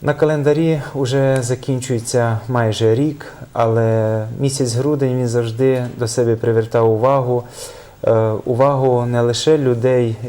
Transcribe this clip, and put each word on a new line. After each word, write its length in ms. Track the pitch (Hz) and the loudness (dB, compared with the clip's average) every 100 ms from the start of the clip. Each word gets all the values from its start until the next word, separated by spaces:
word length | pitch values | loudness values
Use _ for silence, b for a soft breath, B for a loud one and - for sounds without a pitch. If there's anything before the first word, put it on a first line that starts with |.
На 120 | 147 | -4
календарі 680 | 143 156 151 143 147 165 156 131 | 0 0 2 2 2 2 0 -4
уже 440 | 135 131 139 135 135 | -6 -2 0 2 0
закінчується 1000 | 120 127 - 131 123 120 113 127 117 110 113 | -2 -4 -2 -4 -2 -4 -2 0 0 -2 -2
майже 480 | 123 113 104 113 113 | -2 0 0 2 2
рік, 380 | 151 147 - - - | 0 -4 -12 -18 -8
але 720 | 127 117 113 113 113 110 110 110 117 | -2 0 2 2 2 0 -2 -4 -4
місяць 340 | 139 135 127 | -2 -2 -2
грудень, 460 | 117 139 147 131 127 | -2 0 0 0 0
він 80 | 123 | 0
завжди 580 | 120 117 113 131 131 120 - | 0 -2 0 0 0 -2 -4
до 100 | 113 | -4
себе 280 | 127 117 113 | 0 0 0
привертав 560 | 117 113 110 120 113 | 2 0 0 2 2
увагу, 520 | 110 127 139 123 123 117 B B B B B | 2 2 2 0 -2 -4 B B B B B
е, 80 | - 113 110 110 - | 0 2 2 -2 -2
увагу 600 | 120 139 135 131 123 120 | 2 2 2 2 2 0
не 160 | 120 | 0
лише 360 | 120 113 - 156 | 0 0 2 2
людей, 580 | 131 117 127 127 120 113 | 2 2 2 2 2 -2